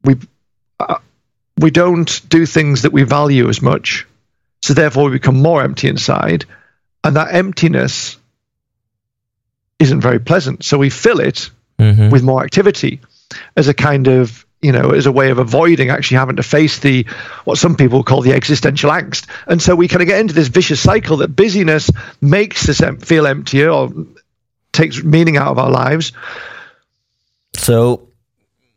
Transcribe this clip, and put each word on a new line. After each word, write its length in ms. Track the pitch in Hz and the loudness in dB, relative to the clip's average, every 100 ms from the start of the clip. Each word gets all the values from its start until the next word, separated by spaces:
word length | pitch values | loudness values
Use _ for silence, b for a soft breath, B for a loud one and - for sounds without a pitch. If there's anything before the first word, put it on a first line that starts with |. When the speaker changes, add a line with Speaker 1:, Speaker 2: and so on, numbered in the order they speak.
Speaker 1:
we, 140 | 135 127 - _ _ _ _ _ | 0 0 -2 _ _ _ _ _
uh, 180 | - - - _ _ _ _ - | -8 -8 -10 _ _ _ _ -2
we 120 | 156 | 0
don't 500 | 156 180 175 160 - - | 2 2 0 -2 -6 0
do 180 | 165 165 | 0 2
things 360 | - 151 135 | 0 0 0
that 100 | 131 | 0
we 100 | 151 | 2
value 460 | 131 143 147 139 117 | 2 2 2 2 2
as 120 | - | 0
much. 460 | 117 98 - - - _ _ _ _ _ | -2 -2 -4 -8 -10 _ _ _ _ _
So 100 | - | -2
therefore 300 | 147 156 131 | 2 2 2
we 60 | 143 | 0
become 280 | 131 - 131 | 0 0 2
more 200 | 147 160 | 2 2
empty 260 | - 67 135 | -2 -2 -4
inside. 560 | - - - - 85 - b b b _ _ | -4 -2 -2 0 -4 -6 b b b _ _
And 140 | 156 151 | -2 -2
that 180 | 156 | 0
emptiness 800 | 170 190 185 165 131 127 - - - _ _ _ _ _ _ _ _ _ _ _ _ _ _ _ _ | -2 -2 0 0 0 -2 -6 -12 -16 _ _ _ _ _ _ _ _ _ _ _ _ _ _ _ _
isn't 220 | 143 131 | 0 2
very 180 | 123 120 | 0 -2
pleasant. 440 | 120 175 135 127 | 0 -2 -2 -8
So 140 | - 147 | -4 0
we 120 | 139 | 0
fill 300 | - 226 208 | 0 0 2
it 300 | - - - _ _ _ | -2 -4 -12 _ _ _
Speaker 2:
Mm-hmm. 320 | 110 104 107 | 4 4 6
Speaker 1:
with 120 | 131 | 4
more 220 | 127 131 | 4 0
activity 560 | 143 - 196 - 135 127 _ B B B B - | 0 2 2 0 -4 -6 _ B B B B 0
as 100 | 143 | 0
a 40 | |
kind 340 | 139 147 143 131 | 2 0 2 4
of, 380 | 127 120 113 _ _ | 4 2 -4 _ _
you 100 | 151 | 0
know, 200 | 123 131 | 2 2
as 160 | 143 139 | 2 2
a 60 | |
way 180 | 131 135 | 2 2
of 80 | 123 | 0
avoiding 500 | 120 131 170 165 131 | 0 2 2 2 0
actually 300 | 143 143 127 | -2 0 0
having 180 | 131 135 | 0 -4
to 60 | |
face 360 | 131 147 156 - | -2 0 0 0
the, 260 | 139 127 113 B B B - | 0 0 -2 B B B -6
what 100 | 147 | -2
some 180 | - | 0
people 300 | 165 131 123 | 2 2 2
call 160 | 127 131 | 0 0
the 140 | 127 | 2
existential 560 | 131 - 147 143 139 147 | 0 0 -2 -2 0 0
angst. 360 | 165 - - - B B | -2 -4 -12 -12 B B
And 160 | 175 | 0
so 120 | - | 2
we 140 | 175 175 | 2 2
kinda 160 | 180 | 2
get 160 | 175 196 | 0 0
into 140 | 220 | 0
this 140 | 156 143 | 0 2
vicious 300 | 175 180 143 | 2 0 0
cycle 380 | - 208 - 156 | 0 0 0 -2
that 120 | 147 | -2
busyness 560 | 139 220 190 170 156 - - B B | 0 0 2 0 0 0 -4 B B
makes 480 | 143 185 214 - - | 0 2 0 -2 -4
us 140 | - | 0
em-, 160 | 156 135 | -2 -2
feel 280 | - 165 147 | -2 0 2
emptier 440 | 139 139 135 151 | -2 -2 0 2
or 180 | 151 131 - 160 _ _ _ _ _ _ | 2 -2 -8 -16 _ _ _ _ _ _
takes 300 | - 160 123 | -2 -2 -2
meaning 360 | 156 156 165 147 | 0 2 2 0
out 100 | 139 | -2
of 100 | 131 | -2
our 120 | 127 | 0
lives. 420 | 127 123 156 156 B B B B B B B B _ _ _ _ _ _ - | 0 0 -2 -6 B B B B B B B B _ _ _ _ _ _ -8
Speaker 2:
So 520 | - 117 120 120 - _ _ _ _ _ _ | 0 2 2 -2 -8 _ _ _ _ _ _